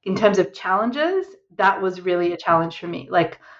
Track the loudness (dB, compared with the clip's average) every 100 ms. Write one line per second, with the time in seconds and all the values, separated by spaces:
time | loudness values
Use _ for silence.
0 | -6 2 4 4 0 -2 -2 0 0 -2
1 | -2 -2 -4 -12 _ 0 2 2 -2 -2
2 | -2 0 0 -2 2 2 2 -6 -10 -10
3 | -2 0 0 -4 -20